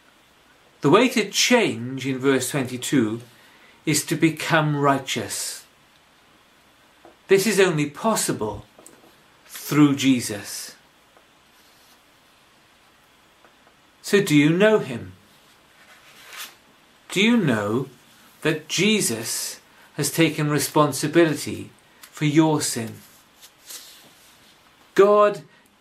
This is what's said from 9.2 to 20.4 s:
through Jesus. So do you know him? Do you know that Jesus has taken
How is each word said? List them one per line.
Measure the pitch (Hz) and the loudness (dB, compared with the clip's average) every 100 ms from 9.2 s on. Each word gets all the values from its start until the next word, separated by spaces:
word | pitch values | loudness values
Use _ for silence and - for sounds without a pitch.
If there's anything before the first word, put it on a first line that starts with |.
| _ _ - | _ _ -20
through | - - 147 147 135 | -16 -2 4 4 4
Jesus. | 131 127 107 101 - - - - _ _ _ _ _ _ _ _ _ _ _ _ _ _ _ _ _ _ _ _ _ _ _ _ _ _ - _ _ _ _ _ | 2 0 -2 -10 -10 -14 -14 -20 _ _ _ _ _ _ _ _ _ _ _ _ _ _ _ _ _ _ _ _ _ _ _ _ _ _ -20 _ _ _ _ _
So | - 202 | 0 0
do | - 147 | 4 4
you | 151 | 4
know | 175 214 214 | 4 4 2
him? | 135 113 95 - _ _ _ _ _ _ - - - - - - - - _ _ _ _ - | 0 -10 -12 -20 _ _ _ _ _ _ -20 -20 -20 -20 -20 -18 -18 -20 _ _ _ _ -8
Do | 180 | 0
you | 220 240 | 2 2
know | 156 110 104 120 - - _ _ - - | 2 0 0 -4 -4 -12 _ _ -20 -6
that | 151 151 - | -4 -4 -4
Jesus | - 208 214 156 110 113 - - - _ _ - | -2 0 0 -2 -4 -8 -8 -10 -14 _ _ -16
has | - 147 | -6 -4
taken | - 156 156 | 2 0 0